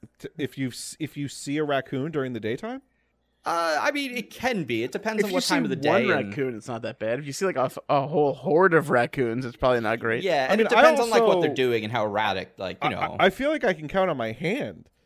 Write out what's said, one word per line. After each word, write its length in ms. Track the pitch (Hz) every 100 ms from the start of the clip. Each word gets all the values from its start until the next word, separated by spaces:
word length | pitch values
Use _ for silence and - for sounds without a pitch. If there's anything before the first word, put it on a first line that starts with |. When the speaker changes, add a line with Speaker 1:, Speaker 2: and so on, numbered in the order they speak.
| - _
Speaker 1:
to, 100 | - -
if 220 | 139 -
you 80 | 131
s-, 280 | - - -
if 180 | 147 147
you 100 | 139
see 300 | - - 147
a 60 |
raccoon 480 | 151 139 - 135 147
during 220 | 151 131
the 60 | 117
daytime? 440 | 107 120 220 262 - _ _ _ _ _
Speaker 2:
Uh, 360 | - 339 339 311
I 80 | -
mean, 240 | 285 277 247
it 140 | -
can 360 | - 247 220 123
be. 180 | 113
It 80 | 120
depends 300 | 190 214 220
Speaker 3:
If 40 | 202
Speaker 2:
on 40 |
Speaker 3:
you 20 |
Speaker 2:
what 100 | 180 -
time 160 | 175
Speaker 3:
see 20 |
Speaker 2:
of 60 | 156
the 40 | 131
day 140 | 143
Speaker 3:
one 120 | - - -
Speaker 2:
and 100 | 101
Speaker 3:
raccoon, 260 | 101 131 110
it's 120 | -
not 160 | 117
that 160 | 110 -
bad. 180 | 110 127
If 80 | 147
you 80 |
see, 120 | 135 190
like, 100 | 135
a, 60 |
f-, 140 | 123 - -
a 160 | 143 139
whole 280 | 151 147 131
horde 400 | 139 156 190 165
of 160 | 143
raccoons, 540 | 123 120 - 120 117 127
it's 120 | -
probably 220 | 131 123
not 200 | 107 113
great. 220 | 113 113
Speaker 2:
Yeah, 240 | 185 151 131
Speaker 1:
I 40 |
Speaker 2:
and 60 | 202
Speaker 1:
mean, 80 | 220
Speaker 2:
it 60 |
Speaker 1:
I 20 | -
Speaker 2:
depends 260 | 302 294
on, 80 | 233
like, 140 | 220
what 140 | 220 185
Speaker 1:
also 100 | 156
Speaker 2:
they're 80 | 131
doing 280 | 127 117
and 80 | 107
how 140 | 120 107
erratic, 480 | 101 107 95 - -
like, 180 | 95 92
you 60 | 143
Speaker 1:
I, 20 |
Speaker 2:
know. 240 | 95 - -
Speaker 1:
I, 60 | 185
I 40 |
feel 180 | - 277
like 140 | 302
I 100 | 233
can 140 | 160 151
count 240 | 196 190
on 60 | 139
my 140 | 113
hand 580 | 117 170 262 127 87 - _